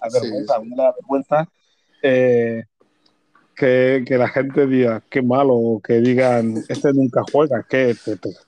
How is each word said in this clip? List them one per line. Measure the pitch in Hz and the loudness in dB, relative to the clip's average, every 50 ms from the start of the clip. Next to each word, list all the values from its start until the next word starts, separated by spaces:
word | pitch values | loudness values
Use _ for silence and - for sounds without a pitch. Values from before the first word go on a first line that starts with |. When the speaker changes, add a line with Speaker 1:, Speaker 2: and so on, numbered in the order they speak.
Speaker 1:
hay | 120 113 | -8 -4
Speaker 2:
Sí, | 120 123 | -2 -2
Speaker 1:
vergüenza, | 127 113 107 104 107 - 127 | -2 -4 -6 -6 -4 -2 -2
Speaker 2:
sí. | |
Speaker 1:
a | 110 | -2
mí | 110 117 | -4 -6
me | 123 131 | -4 0
da | 131 127 | 0 0
vergüenza, | - - - - 135 139 - - 151 151 165 - _ _ _ _ _ _ _ _ _ _ | 0 -2 -6 -4 -4 -4 -2 0 -2 -2 -2 -4 _ _ _ _ _ _ _ _ _ _
eh... | - 135 127 127 127 127 120 120 117 117 113 113 110 _ _ _ _ _ _ _ _ _ _ _ _ _ _ _ _ _ - | 0 0 2 2 4 2 2 2 0 -2 -4 -8 -10 _ _ _ _ _ _ _ _ _ _ _ _ _ _ _ _ _ -6
Que, | - 143 127 127 127 127 127 135 135 120 | -2 0 2 2 4 2 2 2 0 -2
que | - 135 123 | 0 0 0
la | 123 110 | 0 0
gente | - 135 131 139 135 151 139 | -2 -2 -4 -2 0 0 2
diga, | 135 131 127 123 117 110 107 - - | 2 2 2 2 2 0 -4 -6 -6
"Qué | - 139 | -4 -2
malo", | 127 120 123 135 143 135 123 | 0 0 2 2 2 2 2
o | 117 117 117 113 104 | 2 2 0 -2 -2
que | - - 117 | -2 0 0
digan, | 117 117 127 123 127 131 127 120 120 113 113 110 110 - - | 2 2 2 2 2 2 2 2 0 0 -2 -4 -6 -6 -8
"Este | 127 - - 147 | -6 -2 0 0
nunca | 139 139 135 120 - 123 104 | 2 2 0 0 0 -2 -2
juega", | - - 143 156 151 127 107 - - | 0 0 0 2 0 -2 -4 -4 -2
que | 135 131 131 120 113 | -2 0 0 0 0
te, | - - 113 107 | -2 -6 -8 -8
te, | 92 - 104 90 - _ | -8 -8 -12 -14 -14 _